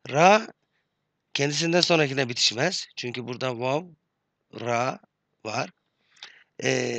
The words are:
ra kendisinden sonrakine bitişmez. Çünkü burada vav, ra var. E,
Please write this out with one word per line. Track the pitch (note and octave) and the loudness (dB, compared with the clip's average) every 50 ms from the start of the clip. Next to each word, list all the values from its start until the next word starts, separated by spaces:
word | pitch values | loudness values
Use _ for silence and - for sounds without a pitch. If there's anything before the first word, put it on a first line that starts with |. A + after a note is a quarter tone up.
| _ - | _ -4
ra | B2 D3+ E3+ F#3+ G#3 A#3 - - - _ _ _ _ _ _ _ _ _ _ _ _ _ _ _ - | 2 6 6 8 6 6 4 -2 -12 _ _ _ _ _ _ _ _ _ _ _ _ _ _ _ -4
kendisinden | - C#3 D3 D3 D3 E3 E3+ E3+ F3+ | -2 -2 -2 0 -2 0 2 2 2
sonrakine | E3 - F3 D#3+ D3+ C3+ C3+ C#3 C3 A#2+ | 4 4 4 4 4 2 0 -2 -2 -2
bitişmez. | B2 - - - G#2 A#2 D3 F#3 F#3 - - - _ | -2 0 0 0 0 0 -2 -2 -2 -4 -8 -10 _
Çünkü | - C3 B2 A#2 B2 A2+ A#2+ | -10 -8 -8 -8 -8 -8 -10
burada | B2 A2 C3 C3 A#2+ A2+ | -8 -6 -6 -6 -4 -4
vav, | B2 C3 C#3 D#3 F#3 F3 D#3+ _ _ _ _ _ _ _ _ _ _ _ - A2 | -2 -2 -2 -2 -4 -8 -16 _ _ _ _ _ _ _ _ _ _ _ -14 -8
ra | A2 A#2+ A#2+ A#2 B2+ C3 - - - _ _ _ _ _ _ _ - | -4 -2 0 0 0 -2 -4 -8 -14 _ _ _ _ _ _ _ -10
var. | A2 G#2+ B2 C#3+ F#3 - _ _ _ _ _ _ _ _ _ - - - - _ _ _ - - | -8 -6 -6 -6 -8 -10 _ _ _ _ _ _ _ _ _ -20 -20 -20 -20 _ _ _ -4 -2
E, | C3 C3 B2+ B2 B2 A#2+ | 0 0 0 0 -2 -4